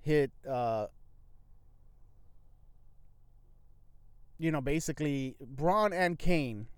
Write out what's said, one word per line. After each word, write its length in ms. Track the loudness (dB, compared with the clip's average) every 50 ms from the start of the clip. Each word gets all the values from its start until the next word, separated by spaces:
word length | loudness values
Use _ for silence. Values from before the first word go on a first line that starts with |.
hit, 300 | 0 2 4 4 4 2 -2 -10 -8 -6
uh, 380 | -4 -2 -2 -2 -2 -2 -4 -6 -8 -16 -20 -20 -20 -20 -20 -20 -20 -20 -20 -20 -20 -20 -20 -20 -20 -20 -20 -20 -20 -20 -20 -20 -20 -20 -20 -20 -20 -20 -20 -20 -20 -20 -20 -20 -20 -20 -20 -20 -20 -20 -20 -20 -20 -20 -20 -20 -20 -20 -20 -20 -20 -20 -20 -20 -20 -20 -20 -20 -20 -20 -20 -20 -20 -20 -20 -20 -12 -2
you 140 | -2 0
know, 80 | 0 0
basically, 760 | 0 0 -2 -2 -2 -4 -4 -2 -2 -2 -2 -2 -4 -6 -8 -12
Braun 540 | -16 -14 -10 -2 0 2 4 4 2 2 2
and 260 | 2 2 2 0 2
Cain 480 | 2 2 4 4 2 -2 -4 -8 -10 -12 -14